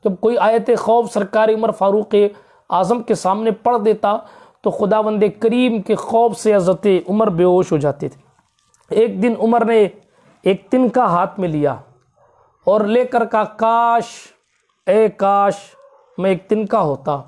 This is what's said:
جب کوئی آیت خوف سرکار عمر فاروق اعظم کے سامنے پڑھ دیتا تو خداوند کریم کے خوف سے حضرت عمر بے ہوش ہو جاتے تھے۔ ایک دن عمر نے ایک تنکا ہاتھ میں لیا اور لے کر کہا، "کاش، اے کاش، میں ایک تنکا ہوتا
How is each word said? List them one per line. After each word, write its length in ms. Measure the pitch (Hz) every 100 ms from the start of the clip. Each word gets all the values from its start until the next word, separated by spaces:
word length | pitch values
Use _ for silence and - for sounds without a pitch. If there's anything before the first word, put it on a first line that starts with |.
جب 80 | 214 185
کوئی 180 | 220 240
آیت 320 | 196 226 220 240
خوف 340 | - 233 233
سرکار 360 | - 196 220 220
عمر 220 | 220 226
فاروق 440 | 214 196 208 208 208 202 202 _ _ _
اعظم 320 | 175 185 240
کے 120 | 226
سامنے 360 | 208 185 202 226
پڑھ 280 | 214 233 240
دیتا 320 | 208 214 196 220 - - - _
تو 80 | 214
خداوند 520 | 185 208 214 214 214 208 208
کریم 440 | 226 247 254 226
کے 120 | -
خوف 420 | 214 - 226 233 185
سے 180 | 214
حضرت 320 | 208 180 180 208 185 175
عمر 220 | 208 220
بے 140 | 165
ہوش 280 | 180 180 180
ہو 40 | 156
جاتے 320 | 143 135 147
تھے۔ 120 | - _ _ _ _ _ _ _
ایک 280 | 214 226 190
دن 120 | 233 220
عمر 240 | 220 233
نے 240 | 220 226 196 - _ _ _ _
ایک 280 | 175 190 -
تنکا 340 | 254 254 254
ہاتھ 360 | 226 170 190 196
میں 80 | 180
لیا 260 | 151 147 127 - _ _ _ _ _ _ _ -
اور 140 | 208
لے 240 | 208 233
کر 200 | 247 247
کہا، 200 | 226 226
"کاش، 600 | 214 214 226 233 233 233 233 - - _ _ _ _ _ -
اے 220 | 202 220
کاش، 460 | 202 196 202 202 196 - _ - _ _ -
میں 120 | 185
ایک 180 | 185 -
تنکا 320 | 214 214 226
ہوتا 400 | 165 135 - 143